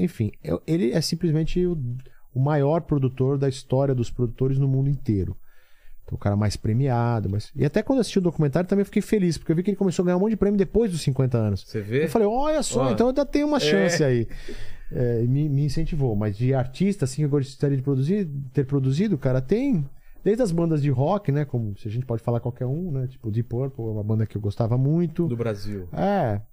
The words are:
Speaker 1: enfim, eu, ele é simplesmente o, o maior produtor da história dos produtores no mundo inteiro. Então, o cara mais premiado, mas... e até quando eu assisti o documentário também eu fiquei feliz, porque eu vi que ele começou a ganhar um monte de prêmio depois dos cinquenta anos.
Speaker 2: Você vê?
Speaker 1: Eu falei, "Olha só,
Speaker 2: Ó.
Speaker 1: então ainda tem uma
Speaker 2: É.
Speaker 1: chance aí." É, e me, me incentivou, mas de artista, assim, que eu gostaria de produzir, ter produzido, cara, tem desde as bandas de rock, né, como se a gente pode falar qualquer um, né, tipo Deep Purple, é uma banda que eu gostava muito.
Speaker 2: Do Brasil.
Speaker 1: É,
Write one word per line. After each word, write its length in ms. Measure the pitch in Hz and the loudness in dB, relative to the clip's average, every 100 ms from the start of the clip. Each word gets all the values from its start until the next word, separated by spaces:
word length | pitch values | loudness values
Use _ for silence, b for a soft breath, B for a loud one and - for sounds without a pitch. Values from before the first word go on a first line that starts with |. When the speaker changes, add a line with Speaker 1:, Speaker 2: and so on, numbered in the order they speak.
Speaker 1:
enfim, 320 | 180 - 104 - | -4 -2 -4 -4
eu, 180 | 156 - - | -6 -4 -2
ele 240 | 160 220 | 0 0
é 100 | 220 | 0
simplesmente 640 | 156 165 175 151 160 - | -2 -2 0 0 0 0
o, 140 | 180 170 123 123 b b b | 0 -2 -4 -8 b b b
o 60 | 123 | -2
maior 400 | 135 151 139 165 | 2 2 2 2
produtor 580 | 160 147 131 - 131 143 | 0 0 0 0 0 2
da 100 | 139 | 0
história 460 | 131 - 127 139 | -2 -2 2 2
dos 160 | 127 117 | 2 -2
produtores 480 | - 120 117 135 135 | -2 -4 0 0 2
no 80 | 139 | 2
mundo 240 | 131 135 | 2 0
inteiro. 460 | 143 - 104 90 92 b b b b b b | 0 0 0 0 -6 b b b b b b
Então, 140 | - - | -10 -4
o 20 | |
cara 160 | - | 0
mais 220 | 101 107 - | 2 2 0
premiado, 720 | 104 110 139 120 117 117 104 | 0 0 2 2 2 0 0
mas... 220 | 101 - | -2 -4
e 100 | 139 | -2
até 200 | 135 175 | 0 2
quando 140 | - 269 | 2 2
eu 20 | |
assisti 180 | 202 - | 2 2
o 40 | |
documentário 460 | 175 - 151 143 180 | 0 2 2 2 2
também 120 | 196 | 0
eu 60 | 202 | 0
fiquei 160 | - | -2
feliz, 360 | 196 214 180 160 | 0 2 2 0
porque 140 | - | 0
eu 40 | 165 | 0
vi 60 | |
que 80 | 185 | 0
ele 60 | 196 | 0
começou 260 | 196 - | 0 2
a 40 | 180 | 2
ganhar 100 | 180 | 2
um 40 | |
monte 100 | 208 | 2
de 60 | 220 | 2
prêmio 220 | 202 208 | 2 2
depois 320 | 190 202 233 | 2 2 2
dos 120 | 165 | 0
cinquenta 360 | - 131 127 123 | 0 0 2 2
anos. 240 | 107 98 | 2 0
Speaker 2:
Você 160 | - 113 | -4 -8
vê? 240 | 101 123 | -2 0
Speaker 1:
Eu 40 | 160 | 2
falei, 180 | 233 208 | 2 2
"Olha 380 | 233 294 311 | 2 2 0
só, 240 | 240 - 262 | 0 0 2
Speaker 2:
Ó. 20 | |
Speaker 1:
então 180 | 208 240 | 2 2
ainda 160 | 262 | 2
tem 200 | 285 - | 0 0
uma 140 | 294 294 | 0 2
Speaker 2:
É. 20 | |
Speaker 1:
chance 420 | 151 196 190 170 | 2 4 2 2
aí." 240 | 147 123 113 B B B B B - | 2 2 0 B B B B B -6
É, 320 | - 123 117 | -2 0 0
e 60 | 120 | 2
me, 200 | 135 151 | 2 0
me 160 | 139 147 | 0 0
incentivou, 500 | 156 156 165 135 104 | 0 0 0 0 0
mas 200 | 107 101 | -2 0
de 160 | 127 | 0
artista, 520 | 135 127 - 190 196 | 0 0 0 0 0
assim, 140 | 131 - | -2 -2
que 60 | 151 | 0
eu 20 | |
gostaria 480 | 143 131 - 143 139 | 0 -2 -2 0 0
de 60 | |
produzir, 440 | 131 135 139 208 180 139 135 | 0 0 2 0 -2 -6 -4
ter 120 | - 135 | -2 0
produzido, 500 | 139 131 139 214 170 | 0 2 2 2 0
cara, 240 | 131 127 | 0 0
tem 480 | 131 208 285 208 139 b b b | 2 0 2 0 -2 b b b
desde 180 | 185 220 | 0 2
as 80 | 240 | 2
bandas 320 | 165 170 156 | 2 2 2
de 80 | 139 | 2
rock, 400 | 123 139 202 202 | 2 2 2 0
né, 140 | 139 | 0
como 320 | 147 123 110 101 | 0 -2 -4 -6
se 80 | 110 | -6
a 40 | |
gente 120 | 110 | -6
pode 160 | 127 117 | -4 -4
falar 160 | - 120 | -2 -2
qualquer 260 | 120 120 127 | -2 -4 -4
um, 240 | 143 185 | -4 -4
né, 160 | 135 131 | -4 -6
tipo 240 | 131 110 | -6 -4
Deep 180 | 107 117 | -4 -2
Purple, 360 | 117 135 - | -4 -4 -6
é 40 | 113 | -6
uma 120 | 107 | -4
banda 240 | 104 110 110 | -2 0 0
que 100 | 101 | -2
eu 40 | |
gostava 360 | 104 - 113 123 | -4 -2 0 2
muito. 520 | 135 160 175 160 170 | 2 2 0 0 -2
Speaker 2:
Do 80 | 117 | -2
Brasil. 520 | 117 101 107 101 90 | -2 -4 -4 -6 -6
Speaker 1:
É, 480 | 82 190 202 135 101 - | -2 0 2 0 -2 -6